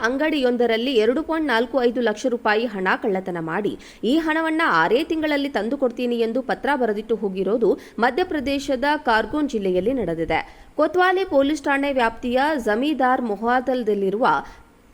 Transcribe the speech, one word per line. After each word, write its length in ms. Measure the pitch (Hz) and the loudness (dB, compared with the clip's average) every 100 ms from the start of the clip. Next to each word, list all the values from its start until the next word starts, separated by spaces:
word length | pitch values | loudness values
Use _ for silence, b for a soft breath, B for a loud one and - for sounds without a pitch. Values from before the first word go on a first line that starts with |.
| 226 | 2
ಅಂಗಡಿಯೊಂದರಲ್ಲಿ 840 | 269 302 311 247 247 240 226 247 247 | 0 0 2 2 2 2 2 2 2
ಎರಡು 180 | 214 262 311 | 4 2 0
ಪಾಯಿಂಟ್ 220 | 320 302 | -2 0
ನಾಲ್ಕು 240 | 226 240 277 240 | 0 2 2 2
ಐದು 160 | 240 233 | 2 0
ಲಕ್ಷ 180 | 214 262 | 0 -2
ರೂಪಾಯಿ 320 | 233 226 208 240 | 0 0 0 0
ಹಣ 140 | 202 185 233 | -2 0 0
ಕಳ್ಳತನ 360 | 247 190 190 175 160 | 0 -2 -2 -6 -4
ಮಾಡಿ, 240 | 170 202 110 B B 208 | -4 -4 -6 B B 0
ಈ 20 | 302 320 | 0 2
ಹಣವನ್ನ 360 | 311 320 311 320 170 | 0 0 0 2 4
ಆರೇ 180 | 170 220 311 | 4 2 0
ತಿಂಗಳಲ್ಲಿ 380 | 320 302 285 277 | -2 0 0 -2
ತಂದುಕೊಡ್ತೀನಿ 680 | 233 214 277 254 247 247 240 226 | -4 -4 -2 -2 -2 -2 0 -2
ಎಂದು 160 | 226 254 | -2 -4
ಪತ್ರ 200 | 190 - 285 | -4 -2 0
ಬರೆದಿಟ್ಟು 360 | 233 208 220 220 | 0 -2 -4 -4
ಹೋಗಿರೋದು 480 | 196 190 190 233 208 269 B - | -2 -4 -2 2 2 0 B -2
ಮಧ್ಯಪ್ರದೇಶದ 840 | 233 247 359 311 254 277 277 262 285 294 302 | 0 0 -2 -2 -2 -4 -2 -2 0 0 2
ಕಾರ್ಗೋನ್ 420 | 220 214 294 285 | 0 0 -2 -2
ಜಿಲ್ಲೆಯಲ್ಲಿ 420 | 220 190 180 196 269 | -2 0 0 0 -2
ನಡೆದಿದೆ. 380 | 185 165 160 160 B B B - | -2 -2 -2 -2 B B B -2
ಕೊತ್ವಾಲಿ 480 | 311 349 359 370 370 | 0 2 2 2 2
ಪೊಲೀಸ್ 320 | 294 277 302 294 | 2 2 0 0
ಠಾಣೆ 240 | 285 285 262 | 0 0 0
ವ್ಯಾಪ್ತಿಯ 400 | 233 233 247 247 285 311 220 | 0 -2 -2 0 0 0 0
ಜಮೀದಾರ್ 580 | 208 285 269 254 262 240 | 0 0 2 2 2 0
ಮೊಹಾದಲ್ದಲ್ಲಿರುವ 960 | 196 226 247 254 254 214 208 196 202 240 147 B B - _ _ | -2 0 0 0 -2 0 0 0 2 2 2 B B -20 _ _